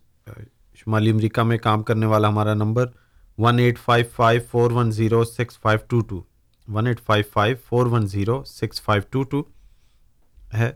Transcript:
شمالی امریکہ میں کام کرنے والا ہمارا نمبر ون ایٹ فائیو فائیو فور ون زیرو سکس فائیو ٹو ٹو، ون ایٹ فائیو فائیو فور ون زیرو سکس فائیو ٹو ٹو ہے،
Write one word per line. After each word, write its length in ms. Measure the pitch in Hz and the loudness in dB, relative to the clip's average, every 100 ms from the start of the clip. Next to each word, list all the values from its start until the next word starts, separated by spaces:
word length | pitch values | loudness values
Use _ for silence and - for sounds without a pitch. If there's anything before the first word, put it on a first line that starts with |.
| _ _ - 107 110 _ _ _ | _ _ -20 -20 -20 _ _ _
شمالی 360 | - 110 107 | -4 0 2
امریکہ 320 | 110 107 - | 2 0 0
میں 140 | 113 113 | 0 0
کام 260 | 113 107 | 0 -2
کرنے 220 | 107 110 110 | 0 0 2
والا 220 | 107 107 | 2 2
ہمارا 260 | 104 107 | 0 0
نمبر 320 | 104 107 113 123 - _ _ _ - | 0 0 0 -2 -6 _ _ _ -2
ون 220 | 117 120 | 0 4
ایٹ 200 | 120 120 | 2 0
فائیو 260 | - 120 120 - | 0 0 0 0
فائیو 260 | 117 120 120 | 2 2 0
فور 200 | 120 120 | 0 2
ون 200 | 117 117 | 2 0
زیرو 320 | 107 110 113 | 0 2 2
سکس 360 | 117 - 120 - | 0 -4 -8 -4
فائیو 200 | 110 107 - | -2 -2 0
ٹو 120 | 120 | -2
ٹو، 220 | 107 92 - _ _ _ - | -2 -8 -14 _ _ _ -8
ون 200 | 107 123 | -2 -2
ایٹ 140 | 117 | -4
فائیو 220 | - 104 101 | 0 0 0
فائیو 220 | - 104 127 - | 0 0 -2 -2
فور 160 | 120 123 | 0 2
ون 220 | 117 101 | 0 -2
زیرو 360 | 101 98 131 | -2 -2 -4
سکس 380 | - - 107 - | -6 -10 -10 -8
فائیو 200 | - 104 - | -2 -2 -2
ٹو 140 | 131 | -6
ٹو 200 | 127 143 151 - - _ _ _ _ _ _ - - | -4 -6 -6 -16 -20 _ _ _ _ _ _ -20 -10
ہے، 180 | 107 117 | -4 -4